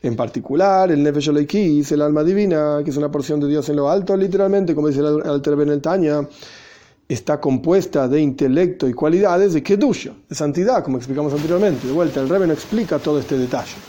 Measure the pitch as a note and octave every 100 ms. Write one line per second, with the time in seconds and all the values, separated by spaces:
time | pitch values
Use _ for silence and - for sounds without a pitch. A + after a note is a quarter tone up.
0 | C#3 A2+ A#2 - - C#3 G3 F#3+ F#3+ D3+
1 | D3 D3 D3 D3 D3 G3+ F#3+ D3 C#3+ D3+
2 | D3 D3+ D#3 G3 G3+ D#3+ D3+ D3 D3 C#3
3 | D3 D3 C#3 D3+ C#3+ D3+ C#3+ D3 C#3 F#3
4 | F#3 G3 F#3+ F#3+ G3 G3+ F3+ D#3 D3+ C#3
5 | D3+ D3+ D#3 C#3+ C#3+ D3 D3 D3 D3+ F#3+
6 | D#3+ D3 C#3 - - - - - - _
7 | _ B2+ - - D3 C3 - F#3+ F#3 D3
8 | C3 D3 D3+ C3+ C#3 C3+ F3+ F3+ C3 A#2+
9 | D3+ F3 G3+ F3 G3+ D#3+ C#3 G#3 C#4 F#3+
10 | - - _ D3 D3+ C#3+ G3 A#3+ D3 C3
11 | B2 C3+ D3+ D3 D#3 F3 G#3 C3+ B2 D3
12 | E3 C#3 C3+ F#3+ F3+ D3 - G#3+ G3+ D3+
13 | D#3 D3+ - C3+ B2 B2+ - -